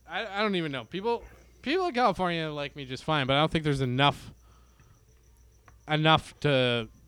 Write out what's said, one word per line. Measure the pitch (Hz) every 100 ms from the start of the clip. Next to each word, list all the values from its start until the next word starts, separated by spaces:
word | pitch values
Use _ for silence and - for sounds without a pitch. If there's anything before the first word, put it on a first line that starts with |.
| -
I, | 175 214
I | 196
don't | 214 190
even | 160
know. | 135
People, | 110 180 220 233 - - - -
people | 247 349 349
in |
California | 247 240 180 180 170 156
like | 147 143
me | 151
just | 131 127
fine, | - 156 127
but |
I | 139
don't | 160
think | 165
there's | 151 135
enough, | 131 123 143 - - - _ - _ _ - - _ - _ _ - _ - - -
enough | 151 156 156 - -
to | 147 135 123 120 110 -